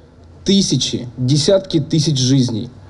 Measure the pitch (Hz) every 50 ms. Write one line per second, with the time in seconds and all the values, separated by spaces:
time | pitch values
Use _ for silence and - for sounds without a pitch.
0 | - - - - - - - - - - 196 196 - - 151 127 - - - 107
1 | 123 120 - 131 127 127 147 147 - 208 196 190 190 - - 160 - - - 156
2 | 135 160 147 127 127 123 135 139 120 113 113 104 - - - - -